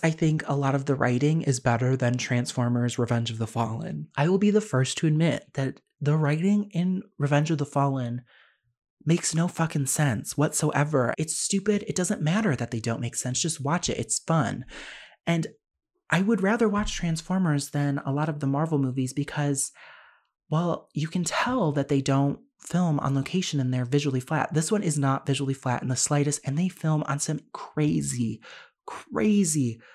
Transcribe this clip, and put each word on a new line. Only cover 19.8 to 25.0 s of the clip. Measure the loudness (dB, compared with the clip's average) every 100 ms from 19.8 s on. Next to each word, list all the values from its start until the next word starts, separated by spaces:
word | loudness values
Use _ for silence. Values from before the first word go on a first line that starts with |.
| -20 -20 -20 _ _ _ -4
well, | -2 0 -2 -4
you | -4 -2
can | -2
tell | -2 -2 0 0 0
that | 0 0
they | 0
don't | 2 2 2 -2 _ _
film | -4 0 0 0
on | 0 -2
location | 0 -2 -2 0
and | 0
they're | 0 0
visually | 0 2 -2
flat. | 0 -2 0
This | 0 0
one | 0
is | 0
not | 0